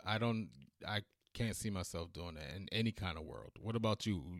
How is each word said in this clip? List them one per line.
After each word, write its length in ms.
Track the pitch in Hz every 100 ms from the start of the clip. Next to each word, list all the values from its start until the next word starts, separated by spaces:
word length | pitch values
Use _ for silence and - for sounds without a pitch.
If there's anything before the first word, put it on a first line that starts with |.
| 98
I 120 | 110
don't, 300 | 117 110 95 67 69 - -
I 140 | 104 - _ _
can't 220 | - 113 -
see 140 | 113
myself 440 | 95 87 85 85
doing 220 | 82 87 78
that 200 | 71 90
in 120 | 95
any 220 | 107 113
kind 240 | - 92 80
of 80 | 76
world. 260 | 55 - -
What 160 | 110 113
about 300 | 110 104 110
you? 180 | 90 87